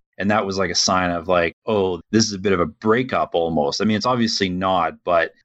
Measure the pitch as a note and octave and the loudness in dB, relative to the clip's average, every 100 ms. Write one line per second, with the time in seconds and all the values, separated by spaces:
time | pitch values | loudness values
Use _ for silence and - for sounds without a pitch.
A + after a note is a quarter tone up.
0 | _ - G2 G#2 G2 F#2+ F#2 F2 - F#2 | _ -6 0 0 0 -2 -2 0 2 2
1 | F2+ F2 E2 F2 E2+ - - G#2+ F#2 F2+ | 0 -2 0 2 2 -2 -2 0 0 -2
2 | - A2 G#2+ G2 G2+ F#2 E2 - G#2+ A2+ | -8 -8 -6 -4 0 0 0 -2 0 0
3 | C3 F2+ D#2+ F2 E2 D#2+ C#2+ - G#2+ G#2+ | 0 -2 0 0 0 0 0 0 0 0
4 | B2 B2+ A2 - G2 F2+ F#2+ F#2 E2 D#2 | 0 0 0 0 -2 -2 0 0 0 -4
5 | - E2+ E2 - | 0 2 0 -4